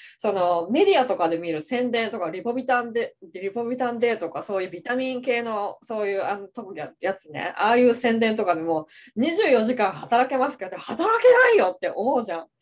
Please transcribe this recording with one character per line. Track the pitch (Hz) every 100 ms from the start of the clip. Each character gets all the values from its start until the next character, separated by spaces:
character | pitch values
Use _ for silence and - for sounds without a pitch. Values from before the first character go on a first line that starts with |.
| - -
そ | 214
の、 | 190 175 170 170
メ | 285 392
デ | 330
ィ |
ア | 254
と | 185
か | 165
で | 165
見 | 170
る | 156
宣 | - 247 247
伝 | 233 220
と | 220
か、 | 165
リ | 185
ポ | 233
ビ | 254 254
タ | 247
ン | 240
で、 | 233 - - 175
リ | 180 196
ポ | 233 233
ビ | 254
タ | 247
ン | 240
デ | 233 220
ー |
と | 165
か、 | 151
そ | 185 190
う |
い | 185
う |
ビ | 170
タ | 240 247
ミ | 262
ン | 247
系 | 262 240
の、 | 233 214 202 -
そ | - 220
う | 202
い | 196
う、 |
あ | 165 202
の、 | 196
と | - 190 160
や-、 | 143 -
や | 180 190
つ | 156
ね。 | 147 - -
あ | 208
あ | 240
い |
う | 247 233
宣 | 240 226
伝 | 226 214
と | 185
か | 165
で |
も、 | 165 160 - - - 214
「二 | 311 349
十 | 392
四 | 240 220
時 | 247
間 | 196
働 | - - 233 262
け | 269
ま | 285
す | -
か？」 | 185
っ |
て、 | -
働 | - 226 415 453
け | 494
な | 480 494
い | 440
よ | 185 -
っ |
て | 175
思 | - 233
う | 262
じ | 220
ゃ | 165
ん。 | 165 _